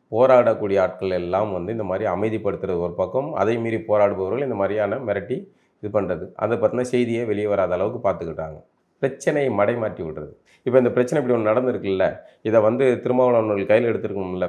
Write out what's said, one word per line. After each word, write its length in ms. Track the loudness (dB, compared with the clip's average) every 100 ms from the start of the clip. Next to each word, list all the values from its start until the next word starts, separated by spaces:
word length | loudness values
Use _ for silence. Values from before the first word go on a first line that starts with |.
| _
போராடக்கூடிய 680 | 2 6 6 6 2 0 2
ஆட்கள் 300 | 2 0 -2
எல்லாம் 440 | -2 0 0 0
வந்து 180 | -2 -4
இந்த 120 | -6
மாதிரி 260 | -4 -2 -2
அமைதிப்படுத்துறது 680 | -2 -2 -2 -4 -4 -4 -2
ஒரு 140 | -4 -2
பக்கம், 360 | -2 -2 -4
அதை 240 | 0 0 0
மீறி 200 | -2 -4
போராடுபவர்கள் 640 | 0 2 4 2 -2 -2
இந்த 120 | -4 -2
மாதிரியான 400 | -2 0 -2 -2
மிரட்டி 420 | -4 -4 -4 -8 -8 _ _ _
இது 180 | -4 -2
பண்றது, 240 | -2 -4 -8 -6
அதை 220 | -2 0
பத்தின 240 | 0 0
செய்தியே 420 | -2 0 0 -2 -2
வெளியே 220 | -2 0
வராத 260 | 0 0
அளவுக்கு 360 | 0 -2 -2 -4
பார்த்துக்கிட்டாங்க. 500 | -4 -6 -8 -10 -12 -20 _ _ _
பிரச்சனையை 540 | -4 -2 -2 0 0
மடைமாற்றி 500 | 2 0 0 -4 -6 -10
விடுறது. 280 | -10 -14 -16 _ _
இப்ப 140 | 2 4
இந்த 120 | 4
பிரச்சனை 280 | 2 2 0
இப்படி 140 | 0
ஒண்ணு 160 | 0 2
நடந்திருக்குல்ல, 720 | 2 0 -2 -2 2 0 0 -14 _
இதை 200 | 2 4
வந்து 380 | 4 4 2 2
திருமாவளவன் 500 | 0 2 4 4 2
அவர்கள் 200 | 0 4
கையில 180 | 4 4
எடுத்திருக்கணும்ல, 600 | -2 -4 -6 -6 -4